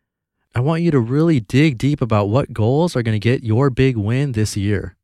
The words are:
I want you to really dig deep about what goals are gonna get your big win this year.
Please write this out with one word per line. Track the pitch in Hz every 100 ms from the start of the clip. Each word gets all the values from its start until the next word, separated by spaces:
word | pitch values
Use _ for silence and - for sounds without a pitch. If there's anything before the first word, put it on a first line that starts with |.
| _ _ _ _ _
I | 113
want | 139 165
you | 170
to | 143
really | 113 143 170 143
dig | - 127 156 117
deep | 135 147
about | 117 107 101
what | 123 -
goals | 113 107 143 175
are | 123
gonna | 113 107
get | 113 131
your | 110 110 143
big | 120 135 117
win | 101 127 143
this | 107 107 104
year. | 98 101 92 -